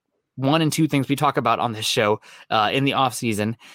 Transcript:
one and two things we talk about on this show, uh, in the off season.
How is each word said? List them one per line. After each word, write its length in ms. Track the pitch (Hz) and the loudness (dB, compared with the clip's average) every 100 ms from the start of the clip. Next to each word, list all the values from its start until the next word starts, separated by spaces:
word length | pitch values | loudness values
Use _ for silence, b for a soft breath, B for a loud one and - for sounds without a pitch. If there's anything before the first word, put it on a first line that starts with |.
| _ _ _ - | _ _ _ -4
one 260 | 135 160 | 0 2
and 120 | 156 | 2
two 140 | - 156 | 0 0
things 200 | 143 127 | 0 -2
we 80 | 139 | 0
talk 220 | 143 143 | 0 0
about 220 | 117 113 | 0 0
on 140 | 113 | -2
this 120 | 107 107 | -4 -4
show, 340 | - 107 107 B B B | 0 2 2 B B B
uh, 200 | 110 104 | 0 0
in 120 | 117 139 | 0 0
the 80 | |
off 200 | 127 131 | 0 0
season. 420 | - 120 104 107 117 B | -2 -4 -2 -2 -6 B